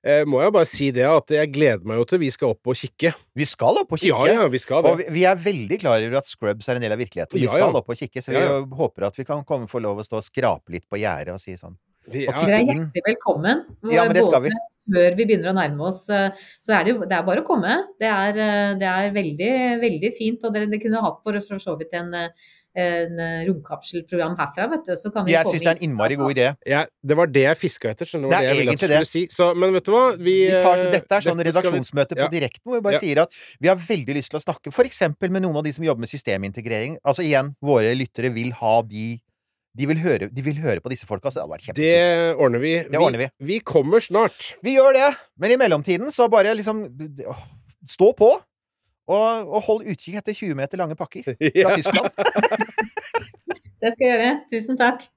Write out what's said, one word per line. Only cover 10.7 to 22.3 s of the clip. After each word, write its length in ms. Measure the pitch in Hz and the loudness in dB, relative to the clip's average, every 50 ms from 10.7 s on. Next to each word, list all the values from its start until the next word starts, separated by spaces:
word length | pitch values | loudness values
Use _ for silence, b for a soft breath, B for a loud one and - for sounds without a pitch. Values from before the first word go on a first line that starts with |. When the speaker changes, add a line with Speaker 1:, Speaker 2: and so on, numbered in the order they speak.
Speaker 2:
litt 160 | 85 85 _ _ | -12 -12 _ _
på 120 | - 101 | -6 -4
gjerdet 340 | 107 104 85 73 73 82 90 | -4 -4 -4 -4 -8 -10 -10
og 60 | 98 | -12
si 160 | - - 92 | -12 -16 -16
sånn. 180 | 87 - 87 90 _ _ _ _ _ _ | -16 -18 -20 -20 _ _ _ _ _ _
Speaker 1:
Vi 160 | - 117 139 135 123 | -12 -8 -6 -6 -4
Speaker 2:
Og 60 | 123 | -2
Speaker 1:
er 40 | 143 | 0
Speaker 2:
titte 80 | 165 | 2
Speaker 3:
Dere 80 | 196 202 | 2 4
er 60 | 220 | 4
Speaker 2:
inn. 60 | 240 277 269 165 165 | 4 2 0 -2 -4
Speaker 3:
hjertelig 160 | 151 - 175 | -6 -6 -4
velkommen. 600 | - 202 233 - - 214 165 147 156 202 262 330 339 - - _ 202 220 | -2 -2 -4 -2 -2 -2 -2 0 0 0 0 0 -4 -10 -20 _ -6 0
Speaker 2:
Ja, 140 | 233 - 226 | 2 2 2
men 80 | 226 - | 4 4
det 80 | - 226 | 4 4
skal 160 | 180 160 - 127 | 6 4 4 2
vi. 40 | 156 220 | 0 -4
Speaker 3:
Både 400 | 226 - - _ _ _ 214 190 | -4 -8 -14 _ _ _ 0 4
før 220 | 180 175 180 180 196 | 4 4 4 4 2
vi 60 | 233 | 2
begynner 240 | 208 220 180 165 180 | 2 2 0 2 0
å 40 | 190 190 | 0 0
nærme 220 | 170 147 147 143 156 180 | 0 -2 -4 -4 -6 -6
oss, 160 | 185 190 - - | -6 -8 -6 -2
eh, 220 | 208 196 196 190 196 B B B B B | -2 0 0 -2 -4 B B B B B
så 140 | - - 214 185 | -2 0 0 2
er 60 | 160 | 2
det 80 | 202 247 | 2 0
jo, 60 | 220 | -2
det 140 | - - 190 170 | -2 -2 -2 -2
er 40 | 170 | 0
bare 160 | 185 180 - | 0 0 0
å 20 | 320 | 0
komme. 280 | - - 240 170 190 240 349 392 - - _ | 0 0 0 2 0 0 -2 -2 -6 -8 _
Det 80 | 220 | -2
er, 320 | 226 208 190 196 208 208 214 | -2 0 0 0 -2 -2 0
eh, 360 | 214 214 208 202 202 202 202 190 | 0 0 0 0 0 -2 -2 -2
det 80 | 190 | -2
er 240 | 185 185 185 202 202 | -2 0 0 -2 -2
veldig, 680 | 202 208 185 160 147 151 185 226 262 262 254 247 240 233 | -2 -4 -4 -4 -4 -4 -2 0 0 0 0 0 0 0
veldig 300 | 240 233 180 156 175 233 - | 0 -2 -2 -2 -4 -4 -4
fint, 280 | - 220 220 240 233 - | -2 -4 -4 -4 -4 -6
og 100 | 226 208 | -4 -4
dere, 120 | 214 214 208 | -2 -2 -2
dere 80 | 208 214 | -4 -4
kunne 220 | 220 220 220 226 | -2 -2 -2 0
hatt 160 | 220 175 - - _ | -2 -2 -4 -4 _
på 100 | 214 208 202 | -6 -6 -6
for 160 | 202 - 202 190 | -6 -8 -12 -10
så 160 | - 185 165 | -8 -8 -8
vidt 140 | 151 160 160 - 170 | -8 -8 -10 -8 -10
en, 160 | 175 175 175 | -8 -8 -8
eh, 140 | 175 170 170 | -8 -8 -8